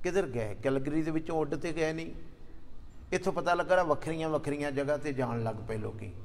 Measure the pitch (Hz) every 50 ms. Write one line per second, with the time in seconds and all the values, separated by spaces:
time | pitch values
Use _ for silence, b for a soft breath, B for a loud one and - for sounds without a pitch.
0 | - 180 175 196 190 135 123 120 110 104 101 - - 135 135 135 135 147 147 160
1 | 151 160 156 160 156 - 165 160 151 143 156 147 175 170 156 160 160 156 160 160
2 | 165 165 - - - - - - - - - - - - - - - - - -
3 | - - 180 180 - 196 156 - - - 175 175 175 - 185 185 180 156 147 139
4 | - 156 165 160 160 160 156 143 - 147 143 147 147 147 135 139 143 139 147 143
5 | 135 151 135 127 127 120 117 117 113 113 110 104 101 113 110 104 104 104 - -
6 | 98 95 85 -